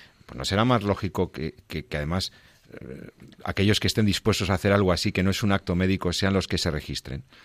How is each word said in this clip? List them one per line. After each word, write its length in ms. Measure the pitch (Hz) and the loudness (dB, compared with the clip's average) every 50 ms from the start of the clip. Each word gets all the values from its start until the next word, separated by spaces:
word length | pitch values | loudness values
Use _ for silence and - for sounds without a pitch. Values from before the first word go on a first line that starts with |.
| - - _ _ _ | -20 -20 _ _ _
Pues 120 | - - | -16 -12
¿no 80 | 64 67 | -8 -4
será 180 | - 95 104 113 | 0 2 2 4
más 200 | 127 127 110 98 | 4 4 2 2
lógico 500 | 101 95 - - 87 - - 90 82 - | 0 0 0 -2 -4 -2 -2 -4 -2 -4
que, 200 | - 78 80 - - _ | -6 -8 -8 -8 -12 _
que, 160 | - - 78 - | -10 -10 -10 -8
que 140 | - - | -6 -6
además, 340 | 76 73 78 87 95 - - - - - _ _ _ _ - | -4 -4 -2 -2 -2 -4 -6 -8 -16 -20 _ _ _ _ -20
eh, 380 | - - - 62 64 - - - - _ - - - - - | -18 -16 -16 -14 -16 -16 -16 -20 -20 _ -20 -20 -18 -10 -8
aquellos 380 | - - - 98 104 104 - | -4 0 2 4 4 4 4
que 60 | - | 2
estén 180 | 98 - 113 107 | 0 2 2 2
dispuestos 440 | 101 92 - - 110 98 - 98 90 | 2 2 2 2 0 0 2 2 0
a 40 | 98 | 0
hacer 180 | 90 - 101 | 2 4 4
algo 220 | 101 104 101 92 87 | 4 4 4 4 2
así, 180 | - - 104 | 2 0 -2
que 100 | - 92 | 0 2
no 100 | 90 98 | 2 2
es 120 | 95 - 117 | 0 0 0
un 80 | 101 | 0
acto 240 | 98 98 - - 87 | 0 0 0 0 0
médico, 380 | 87 92 95 95 92 - 87 85 | 2 2 2 0 0 0 -2 -2
sean 200 | - 101 95 98 | 0 0 0 2
los 140 | 92 87 | 0 0
que 100 | - 95 | -2 -2
se 140 | 85 - 87 | -2 -2 -2
registren? 520 | 76 76 - - 69 - - - 65 - - _ - - - | -2 -4 -4 -6 -8 -8 -8 -8 -10 -10 -10 _ -20 -20 -20